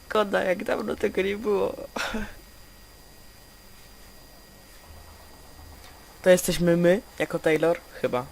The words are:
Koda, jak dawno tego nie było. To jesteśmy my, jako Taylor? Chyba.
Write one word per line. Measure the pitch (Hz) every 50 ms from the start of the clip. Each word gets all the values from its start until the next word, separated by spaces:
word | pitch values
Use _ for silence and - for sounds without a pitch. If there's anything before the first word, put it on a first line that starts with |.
| - -
Koda, | - 214 208 196 202 185 196
jak | 190 180 196 214
dawno | - - - 220 - -
tego | - - 208 - 190 185
nie | 196 202
było. | 208 226 214 202 190 190 214 - - - - - - - - - 214 208 - - - - - - - - - - - - - - - - - - - - - - - - - - - - - - - - - - - - - - - - - - - - - - - - - - - - - - - - - - - - - - - - - - - - - - - - - - - - - - - -
To | 185
jesteśmy | 185 180 - - 175 156 175 175 170
my, | 175 170 170 180 220 - - - -
jako | 156 - - -
Taylor? | - 165 156 151 160 165 170 - - - - -
Chyba. | - 123 117 123 131 143